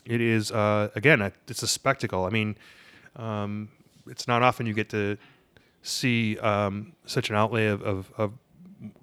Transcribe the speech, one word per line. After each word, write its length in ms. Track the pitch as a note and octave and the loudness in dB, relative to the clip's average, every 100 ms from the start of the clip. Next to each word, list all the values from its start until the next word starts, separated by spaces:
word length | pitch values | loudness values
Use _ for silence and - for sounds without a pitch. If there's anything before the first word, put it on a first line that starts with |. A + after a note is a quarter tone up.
| - | -4
it 160 | A#2 | 0
is, 280 | A#2 A2+ G#2 | 2 2 0
uh, 420 | A#2 G#2 G#2+ G#2 A2+ | 0 2 2 0 2
again, 260 | C3+ D3 | 4 4
a, 120 | G2 - - | 2 -6 -12
it's 120 | - | -6
a 60 | A2+ | -4
spectacle. 560 | - C3+ C3+ A#2 F#2 F#2 | 0 0 0 -2 -2 0
I 40 | |
mean, 260 | A2 G#2+ G#2+ - - - - - - | 0 -2 -6 -14 -20 -20 -20 -20 -14
um, 500 | A2+ G#2+ G#2 G#2 G#2+ _ _ _ - | -8 -6 -6 -8 -10 _ _ _ -18
it's 220 | B2+ - | -8 -2
not 140 | A#2+ | 4
often 220 | B2 - A#2 | 4 2 -2
you 80 | |
get 140 | G#2+ G#2+ | -2 -2
to 260 | G#2+ G2+ G#2 - _ _ _ _ _ | -2 -2 -4 -10 _ _ _ _ _
see, 580 | - - B2+ A#2 A2 G#2+ | -8 -2 0 2 0 0
um, 540 | A2+ G2+ G2+ G2+ G#2+ - - | 0 2 2 -2 -8 -14 -6
such 240 | C3+ - | -4 0
an 60 | G#2+ | 2
outlay 300 | G#2+ A#2 G#2+ | 2 2 2
of, 160 | G2+ | 0
of, 320 | G#2 F#2+ F#2+ - | -2 -4 -4 -4
of 140 | G#2+ A2+ _ - - - G#2+ - | -4 -6 _ -20 -20 -18 -18 -18